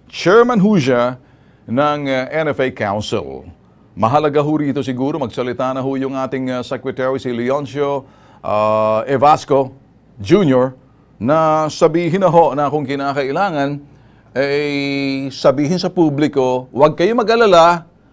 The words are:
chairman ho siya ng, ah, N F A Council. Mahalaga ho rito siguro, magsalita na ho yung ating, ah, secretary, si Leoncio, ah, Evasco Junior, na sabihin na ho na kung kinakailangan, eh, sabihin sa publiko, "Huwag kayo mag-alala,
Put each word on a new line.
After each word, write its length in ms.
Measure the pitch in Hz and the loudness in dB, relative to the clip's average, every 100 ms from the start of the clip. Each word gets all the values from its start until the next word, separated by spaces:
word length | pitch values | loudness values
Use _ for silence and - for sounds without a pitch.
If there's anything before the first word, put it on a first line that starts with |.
| - | -18
chairman 480 | - 165 220 240 233 | -2 4 4 4 4
ho 160 | 202 202 | 4 2
siya 480 | 127 120 123 127 _ _ _ _ - | 2 2 0 -4 _ _ _ _ -4
ng, 400 | 123 147 147 139 | 0 0 0 -2
ah, 240 | 131 127 | -4 -2
N 240 | 156 156 | -4 -2
F 80 | 135 | -2
A 80 | 131 | -2
Council. 720 | 123 104 104 101 110 69 65 87 - _ _ _ - | -2 -4 -4 -4 -6 -6 -12 -16 -20 _ _ _ -2
Mahalaga 400 | 110 151 151 147 | 0 2 2 0
ho 160 | 147 | 0
rito 320 | 151 147 135 131 | 0 -2 -4 -4
siguro, 320 | 123 135 156 | -4 -4 -4
magsalita 560 | 113 131 123 120 131 | -6 -6 -6 -4 -4
na 80 | 131 | -4
ho 100 | 135 131 | -4 -4
yung 160 | 135 | -4
ating, 400 | 135 131 135 131 | -6 -6 -6 -6
ah, 80 | 127 | -6
secretary, 560 | 120 127 135 131 131 135 | -6 -8 -8 -4 -4 -4
si 160 | 127 | -4
Leoncio, 720 | 117 123 143 131 135 143 139 131 _ - - 95 | -4 -2 -4 -4 -4 -4 -4 -8 _ -20 -12 -4
ah, 560 | 107 107 110 107 110 127 | -2 0 0 0 0 -2
Evasco 640 | 135 143 156 - 135 131 - _ _ _ - | 2 4 4 2 0 0 -8 _ _ _ -12
Junior, 560 | 101 196 160 127 131 131 _ _ _ - | 0 2 4 2 2 -4 _ _ _ -6
na 480 | 117 160 160 156 151 | 0 2 2 0 -2
sabihin 480 | - 165 165 170 190 | 2 2 2 0 0
na 80 | 180 | 4
ho 240 | 170 151 | 4 4
na 160 | 139 139 | 2 -2
kung 160 | 151 135 | -2 -4
kinakailangan, 960 | 139 139 139 135 156 202 151 139 143 - - - _ _ 127 | -4 -4 -4 -2 -2 -2 -2 -4 -6 -12 -20 -20 _ _ -4
eh, 880 | 139 143 147 143 143 139 139 135 135 | -2 -2 -2 -4 -4 -4 -4 -4 -8
sabihin 480 | - 147 135 147 180 | 0 0 2 0 -2
sa 80 | 180 | -2
publiko, 800 | 180 156 139 151 139 127 127 127 | 0 0 2 0 2 0 0 -4
"Huwag 240 | 117 151 | 2 2
kayo 240 | 147 185 240 | 2 0 0
mag-alala, 720 | 214 233 220 170 170 170 - _ _ | 2 2 6 6 6 4 -4 _ _